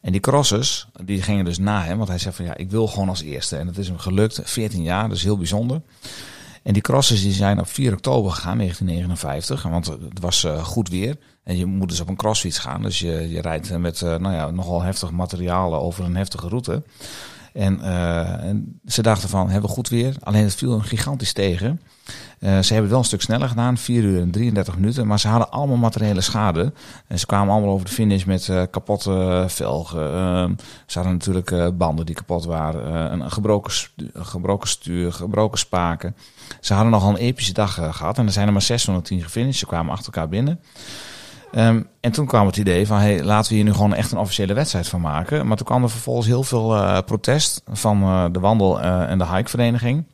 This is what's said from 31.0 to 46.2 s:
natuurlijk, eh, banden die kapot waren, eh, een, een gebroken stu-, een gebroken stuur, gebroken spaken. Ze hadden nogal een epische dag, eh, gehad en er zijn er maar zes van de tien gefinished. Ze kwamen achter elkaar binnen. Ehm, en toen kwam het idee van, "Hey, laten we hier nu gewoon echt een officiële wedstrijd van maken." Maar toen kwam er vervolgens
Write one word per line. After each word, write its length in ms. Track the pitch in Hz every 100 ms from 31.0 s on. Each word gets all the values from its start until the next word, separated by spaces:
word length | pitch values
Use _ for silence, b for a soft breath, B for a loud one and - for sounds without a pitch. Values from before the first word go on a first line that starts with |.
| 90
natuurlijk, 380 | 90 92 92 87
eh, 160 | 90 87
banden 320 | 90 85 78 80
die 80 |
kapot 300 | 82 - 87
waren, 420 | 82 82 78 78 60
eh, 260 | 82 80
een, 80 | 85
een 100 | 65
gebroken 420 | - 107 104 -
stu-, 380 | - - - -
een 140 | - 85
gebroken 420 | - 87 101 -
stuur, 440 | - - 87 87
gebroken 460 | 85 87 - 107 -
spaken. 580 | - 92 87 82 85 - B B B B
Ze 140 | -
hadden 180 | 101 110
nogal 160 | 110 95
een 60 | 101
epische 360 | 120 127 -
dag, 260 | 95 101 92
eh, 160 | 82
gehad 240 | 78 78 107
en 80 | 113
er 60 |
zijn 140 | 95 101
er 60 |
maar 100 | 101
zes 220 | 98 123
van 100 | -
de 80 | 90
tien 200 | 82 95
gefinished. 360 | 82 - 127 127
Ze 80 | 95
kwamen 260 | 85 82
achter 140 | 82 -
elkaar 160 | - 80
binnen. 320 | 95 135 170 B B B B B B B B B
Ehm, 300 | 117 113 113 110 _
en 120 | 120
toen 140 | 110 143
kwam 200 | 120 98
het 100 | 98
idee 300 | 101 90 104
van, 120 | 104
"Hey, 260 | 104 98
laten 240 | 78 104 110
we 40 | 110
hier 80 |
nu 80 | 107
gewoon 220 | 95 104
echt 180 | 98 110
een 60 | -
officiële 360 | 101 - 98
wedstrijd 340 | 104 156 - 85
van 120 | 90
maken." 460 | 82 73 90 151 131
Maar 100 | 107
toen 100 | -
kwam 160 | 123
er 80 | 123
vervolgens 360 | 117 120 123